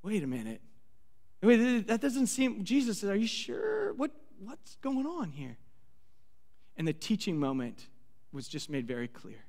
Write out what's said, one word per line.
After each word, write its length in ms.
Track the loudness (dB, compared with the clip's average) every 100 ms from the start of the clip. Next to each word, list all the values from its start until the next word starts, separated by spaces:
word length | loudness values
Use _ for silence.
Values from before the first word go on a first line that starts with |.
Wait 200 | 2 2
a 40 | 2
minute. 360 | -2 -4 -8 -10 -14 -14 -14 -14 -14 -14 4
Wait, 140 | 8 10
th-, 280 | 10 4 4
that 140 | 2
doesn't 280 | 2 4 2
seem, 360 | 4 2 2
Jesus, 400 | 2 4 4 0
are 100 | 2
you 120 | 4 2
sure? 680 | 0 -4 -2 0 2 0
What, 180 | 0 -2 -4 -14 -12
what's 380 | -12 -12 -14 -6
going 300 | -2 0 0
on 260 | -2 -4
here?" 260 | -4 -8 -10 -14 -16 -16 -16 -16 -16 -16 -16 -16 -16 -14 -2
And 100 | 0
the 60 |
teaching 440 | 0 2 2 2 2
moment 500 | 2 2 -2 -6 -12 -14 -16 -14 -12
was 160 | -10 -8
just 220 | -8 -4
made 160 | -4 -2
very 200 | -2 -4
clear. 380 | -6 -14 -14